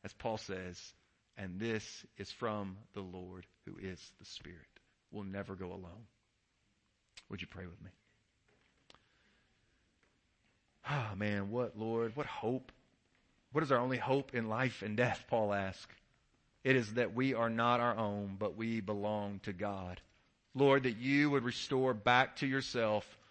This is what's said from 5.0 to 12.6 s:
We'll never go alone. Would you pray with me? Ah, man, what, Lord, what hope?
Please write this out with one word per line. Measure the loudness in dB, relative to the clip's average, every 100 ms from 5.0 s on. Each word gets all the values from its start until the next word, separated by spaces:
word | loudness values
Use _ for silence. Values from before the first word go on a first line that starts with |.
| _
We'll | -10
never | -6 -6 -6
go | -8 -8
alone. | -10 -12 -16 -20 _ _ _ _ _ _ _ _ _ _ -20 -12
Would | -12
you | -12
pray | -14 -14
with | -16
me? | -20 -20 _ _ _ _ _ _ _ _ -20 -20 _ _ _ _ _ _ _ _ _ _ _ _ _ _ _ _ _ _
Ah, | -4 -2 -2 -2
man, | 0 0 0
what, | -2 -2 -2
Lord, | -2 0 0 -2
what | -6
hope? | -4 -2 -2